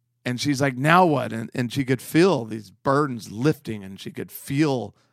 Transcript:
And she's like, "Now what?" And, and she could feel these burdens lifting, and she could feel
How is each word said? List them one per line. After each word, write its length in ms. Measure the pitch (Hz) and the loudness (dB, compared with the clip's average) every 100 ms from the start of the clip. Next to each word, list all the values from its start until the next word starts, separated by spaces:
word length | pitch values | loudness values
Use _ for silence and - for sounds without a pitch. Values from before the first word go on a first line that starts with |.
| _ _ | _ _
And 160 | 123 123 | -6 -4
she's 200 | 147 131 | -2 0
like, 160 | 139 123 | 0 0
"Now 280 | 147 175 | 4 6
what?" 280 | 180 139 113 | 6 2 -2
And, 180 | 113 113 | -6 -6
and 180 | - 120 | -4 -2
she 120 | 131 | -2
could 160 | 127 127 | 0 -2
feel 440 | - 156 190 143 | 2 4 4 4
these 260 | 110 113 98 | -2 -10 -12
burdens 600 | _ 143 139 147 117 98 | _ 0 2 2 -4 -10
lifting, 540 | 104 143 151 - 107 | -2 0 0 -4 -10
and 160 | 95 95 | -10 -14
she 100 | 113 | -14
could 220 | 117 95 | -12 -12
feel 640 | - - 139 156 131 104 - _ | -12 -4 0 0 0 -4 -12 _